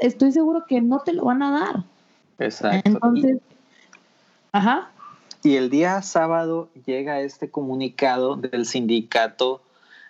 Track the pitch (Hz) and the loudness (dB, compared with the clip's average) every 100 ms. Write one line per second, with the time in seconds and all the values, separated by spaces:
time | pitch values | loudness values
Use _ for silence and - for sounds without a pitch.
0 | 240 - 269 285 320 330 330 247 240 269 | -2 2 2 4 2 0 -2 0 2 0
1 | 285 339 247 254 277 294 370 - - _ | -2 -2 0 0 0 -2 -2 -6 -8 _
2 | _ _ _ - 113 - 107 185 202 214 | _ _ _ -6 -6 -2 -2 2 2 2
3 | 233 240 269 262 - _ _ _ _ - | 2 2 2 0 -4 _ _ _ _ -20
4 | _ _ _ _ _ 202 208 294 - - | _ _ _ _ _ 0 2 0 -4 -16
5 | - - - - 151 135 127 143 175 196 | -20 -20 -20 -2 2 2 2 2 2 0
6 | 196 170 160 165 165 165 165 131 123 131 | -2 0 2 0 -2 -4 -8 -12 -6 -6
7 | 139 143 139 - 147 151 135 131 131 123 | -4 -6 -6 -8 -10 -8 -6 -4 -6 -2
8 | 135 127 127 127 127 120 113 127 113 117 | 0 0 -2 -2 -6 -4 -4 -2 0 0
9 | 113 117 110 - 127 135 _ _ _ - | 0 -2 -2 -2 -4 -4 _ _ _ -20
10 | - | -20